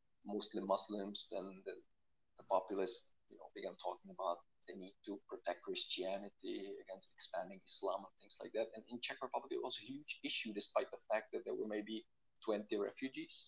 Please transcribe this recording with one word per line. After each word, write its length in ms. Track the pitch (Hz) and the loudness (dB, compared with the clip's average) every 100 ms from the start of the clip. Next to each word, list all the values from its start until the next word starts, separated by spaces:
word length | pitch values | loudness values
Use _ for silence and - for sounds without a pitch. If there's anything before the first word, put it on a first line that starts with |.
| _ _ 101 | _ _ -4
mostly 360 | 104 - 101 98 | 0 2 2 6
Muslims, 600 | 98 - 104 98 101 - | 4 4 0 0 2 4
then 300 | 98 95 95 95 | 2 -2 -6 -6
the, 80 | 90 - _ _ _ _ - | -8 -10 _ _ _ _ -10
the 60 | - | 4
populace, 580 | 95 - 98 92 - - - - | 4 6 2 4 2 -4 -20 -20
you 80 | - | -16
know, 120 | - 101 | -12 -6
began 180 | 95 87 | -4 -2
talking 320 | 90 92 98 | -2 -2 -6
about 260 | 92 95 87 - _ - | 0 2 2 -2 _ -10
they 60 | |
need 240 | 98 92 - - | -8 -8 -10 -6
to 160 | 98 - | -6 -6
protect 320 | - - 90 | -4 0 0
Christianity 1040 | - 90 - - 92 98 101 - 98 104 98 98 | 0 0 0 2 2 0 -2 -8 -4 -2 -4 -8
against 320 | - 92 - | -8 -10 -10
expanding 480 | - - 87 92 98 | -8 -4 -2 -2 -6
Islam 380 | - - 98 95 | -6 0 2 2
and 120 | 95 - | -2 -14
things 180 | 101 - | -14 -8
like 80 | 101 107 | -2 0
that. 160 | 113 | 0
And 100 | 110 - | -2 -8
in 80 | 120 | -2
Czech 220 | - 127 | -2 -2
Republic, 320 | 131 127 135 | -2 -2 0
it 80 | 120 | -2
was 160 | 127 - | 0 -2
a 80 | 139 | -4
huge 320 | 139 151 - - | -8 -6 -4 0
issue, 260 | - 113 | 0 0
despite 360 | 101 - 110 101 | 0 2 2 2
the 80 | - - | -4 0
fact 240 | 110 - | 0 2
that 120 | - - | -4 -2
there 80 | |
were 160 | 107 107 | -2 0
maybe 340 | 104 107 110 - _ _ - | 0 -2 -4 -6 _ _ -6
twenty 320 | - 104 107 104 | 2 2 2 2
refugees. 680 | 101 - 135 - 165 - | 2 0 -4 -4 -6 -6